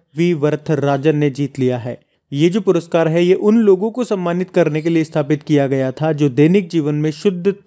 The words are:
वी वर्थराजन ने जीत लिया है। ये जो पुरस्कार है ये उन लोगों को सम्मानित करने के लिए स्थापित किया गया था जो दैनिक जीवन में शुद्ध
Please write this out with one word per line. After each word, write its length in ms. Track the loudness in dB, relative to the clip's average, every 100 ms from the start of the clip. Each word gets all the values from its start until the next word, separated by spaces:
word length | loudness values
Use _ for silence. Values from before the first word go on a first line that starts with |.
| _ -2
वी 160 | 0
वर्थराजन 840 | 0 -2 -2 -2 -2 0 0 0 0
ने 120 | 0
जीत 280 | -2 -6 -2
लिया 200 | -2 -2
है। 200 | -8 -12 _ _ -10
ये 160 | 0 0
जो 120 | 0
पुरस्कार 480 | 0 -2 0 0 2
है 140 | 2
ये 100 | 2
उन 240 | 2 2 4
लोगों 320 | 4 2 0
को 140 | -4
सम्मानित 460 | -4 -4 -2 -4 -2
करने 320 | 0 0 0
के 60 | 0
लिए 160 | 0
स्थापित 380 | 0 -2 -2 -2
किया 240 | 0 0 2
गया 260 | 0 -2
था 180 | -2 -2
जो 160 | 0 0
दैनिक 380 | 2 4 2 0
जीवन 260 | -2 -2
में 160 | -2 -2
शुद्ध 420 | -2 -2 -2 -2 -4